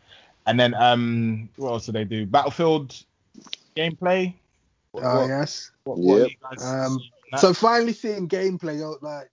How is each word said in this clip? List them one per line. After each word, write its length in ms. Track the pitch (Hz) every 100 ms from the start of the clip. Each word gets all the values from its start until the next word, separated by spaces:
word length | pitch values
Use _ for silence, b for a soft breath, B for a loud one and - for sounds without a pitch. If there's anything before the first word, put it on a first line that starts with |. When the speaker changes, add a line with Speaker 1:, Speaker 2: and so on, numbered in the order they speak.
| b b b b -
Speaker 1:
And 120 | 120
then, 160 | 123
um, 720 | 113 123 120 117 117 113 110 110 -
what 140 | 135
else 160 | 117 -
do 60 |
they 100 | 107
do? 220 | 104 110 104
Battlefield 680 | 139 139 - 165 156 135 - _ _ _ - - - _ -
gameplay. 580 | 165 135 180 185 185 180 _ _ _ _ _
What, 120 | -
Speaker 2:
Oh, 160 | 127 127
Speaker 1:
what, 80 | 127
Speaker 2:
yes. 420 | 135 147 - - _
Speaker 1:
what, 140 | - 90
what 160 | 90 101
are 20 |
Speaker 3:
Yep. 80 | 127
Speaker 1:
you 60 | -
guys 200 | 131 131
Speaker 2:
Um, 360 | 127 131 131 131
Speaker 1:
seeing 140 | 123
on 60 | _ _
that? 80 | 135
Speaker 2:
so 140 | 185
finally 380 | 175 226 233 233
seeing 360 | 214 226 208 175
gameplay, 500 | 185 190 185 170 151
yo, 160 | 156 147
like, 300 | 147 147 135